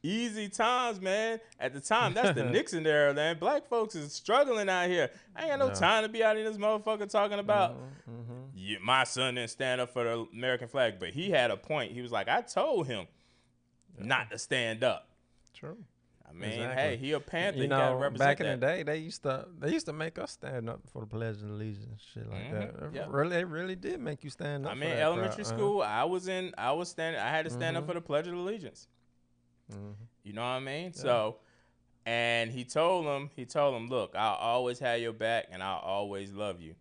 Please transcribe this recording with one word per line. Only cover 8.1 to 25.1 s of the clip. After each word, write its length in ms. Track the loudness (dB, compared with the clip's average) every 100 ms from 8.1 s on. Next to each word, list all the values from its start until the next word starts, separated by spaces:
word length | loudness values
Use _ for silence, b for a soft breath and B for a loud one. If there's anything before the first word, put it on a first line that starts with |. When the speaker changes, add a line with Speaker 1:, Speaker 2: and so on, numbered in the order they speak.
Speaker 2:
mm-hmm. 220 | -12 -12 -12 -14 -10
Speaker 1:
"Yeah, 220 | -6 -2
my 200 | 4 4 4
son 300 | 2 0 -2
didn't 140 | -6
stand 320 | -4 0 0
up 80 | 0
for 120 | 0
the 240 | 0 0 -4
American 340 | -4 -2 -2 -2
flag." 320 | 2 2 0
But 100 | -8
he 220 | -4 2
had 180 | 4 4
a 80 | 0
point. 360 | -2 -2 -2
He 80 | -8
was 80 | -4
like, 160 | -2 2
"I 120 | 0
told 440 | 0 0 2 0 0
him 200 | -4 -8 b b b b _ _ _ _ -12
Speaker 2:
Yeah. 80 | 0
Speaker 1:
not 240 | 0 0
to 80 | -8
stand 460 | -2 -2 0 2
up." 260 | 0 0 -8 _ _ _ _ -16
Speaker 2:
True. 220 | -16 -14 -20 _ _ _ -20
Speaker 1:
I 40 |
mean, 180 | -10 -6
Speaker 2:
Exactly. 320 | -4 -4 0
Speaker 1:
hey, 140 | 0 -2
he 140 | -2
a 60 | -2
Panther. 360 | -2 -2 -2 0
Speaker 2:
You 60 |
Speaker 1:
He 60 | 2
gotta 260 | 4 2 2
Speaker 2:
know, 40 |
Speaker 1:
represent 300 | -2 4 4 4
Speaker 2:
back 20 |
in 40 | 0
Speaker 1:
that. 140 | 2
Speaker 2:
the 60 | 0
day, 160 | 0
they 140 | -2 -4
used 260 | -6 -4
to, 240 | -2 -2 -6 -6
they 120 | -2
used 140 | -2 -2
to 60 |
make 260 | -6 -6 -6
us 120 | -10
stand 360 | -10 -8 -6 -6
up 120 | -8 -12
for 80 | -12
the 60 | -8
Pledge 300 | -6 -4 -6
of 120 | -8
Allegiance, 560 | -6 -6 -8 -12 -14 -14
shit 160 | -12 -10
like 140 | -8
Speaker 1:
Mm-hmm. 360 | -6 -6 -6 -8
Speaker 2:
that. 60 | -10
It 40 | -8
Speaker 1:
Yep. 120 | -4
Speaker 2:
really, 200 | 0 2
they 140 | 0 -2
really 300 | -6 -6 -6
did 240 | -6 -6
make 220 | -6 -8 -10
you 40 |
stand 360 | -8 -6 -4 -6
up 60 |
Speaker 1:
I 40 | -4
Speaker 2:
for 40 |
Speaker 1:
mean, 80 | -2
Speaker 2:
that 100 | 2
Speaker 1:
elementary 360 | 2